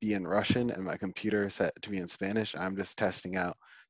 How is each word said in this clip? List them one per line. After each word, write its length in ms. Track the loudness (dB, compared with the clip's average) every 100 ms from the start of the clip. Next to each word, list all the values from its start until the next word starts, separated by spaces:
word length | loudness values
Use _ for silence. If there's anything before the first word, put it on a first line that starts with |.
be 140 | 0
in 120 | 0 2
Russian 440 | 2 4 4 2
and 140 | 0
my 120 | -4 -4
computer 480 | -4 -2 0 2
is 100 | 2
set 260 | 2 0 0
to 80 | -6
be 80 | -4
in 100 | -4
Spanish. 460 | -4 0 0 0 -2
I'm 200 | -4 -2
just 220 | -4 0
testing 380 | 0 0 -2 0
out, 200 | 0 -4 -16 -20